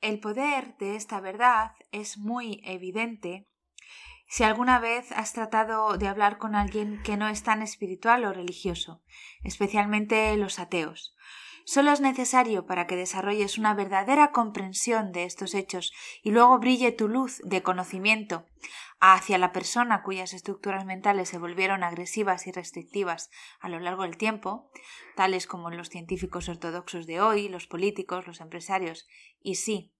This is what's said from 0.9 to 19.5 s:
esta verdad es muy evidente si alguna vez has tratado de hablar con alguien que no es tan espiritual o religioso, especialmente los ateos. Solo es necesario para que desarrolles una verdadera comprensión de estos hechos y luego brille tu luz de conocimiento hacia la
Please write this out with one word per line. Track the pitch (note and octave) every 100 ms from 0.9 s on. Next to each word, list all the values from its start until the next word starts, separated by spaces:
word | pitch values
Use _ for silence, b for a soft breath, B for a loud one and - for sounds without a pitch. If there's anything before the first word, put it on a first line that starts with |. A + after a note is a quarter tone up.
| G#3+
esta | G#3+ G#3+
verdad | F#3+ G3+ B3 A#3 A3 - -
es | G#3 G#3 G#3
muy | G#3 A#3+ A#3 G3+
evidente | - F#3 F#3 F#3+ A#3 A3+ F3 F#3 G3+ _ _ - B B B B B
si | -
alguna | A3 A3 B3 B3+
vez | A3+ A#3 B3
has | - A3
tratado | - A3 A3 A3 A3 A3 F#3+
de | G3
hablar | G3+ G#3 G#3
con | A3
alguien | G#3 G3+ G#3+ G#3 G#3
que | G#3 G#3
no | G#3+
es | G#3+
tan | - G#3+
espiritual | G#3+ - G3 F#3 A3+ A#3+
o | A3
religioso, | F#3 F3+ F3 F#3+ E3+ - E3 _ B B B
especialmente | - - G3+ G#3 G#3 G#3+ G#3 A3 A3 G#3+
los | G3+ -
ateos. | F3 F3+ D#3 - - _ B B B B -
Solo | - C#4+
es | C#4+
necesario | C4+ C4 B3+ B3+ A#3+ G#3 F3
para | F#3 F3
que | F3+
desarrolles | F3+ F#3+ G3 G#3 G3+ G#3
una | G#3+
verdadera | G3+ G3 G3 G3+ C#4+ D4
comprensión | D4 A3+ G#3 F#3+ F#3+ - A3+ G#3
de | F3 F3
estos | - F#3+
hechos | G3 F#3+ F#3 F3 B B B
y | -
luego | G#3+ A#3+ B3+
brille | B3 B3+ B3
tu | A#3 G#3+
luz | A#3+ C4 -
de | F#3 F#3
conocimiento | F#3 F3+ F3+ F#3+ G3 A3 G#3 E3+ - _ B B B B
hacia | F#3+ F#3 - F#3+
la | F3+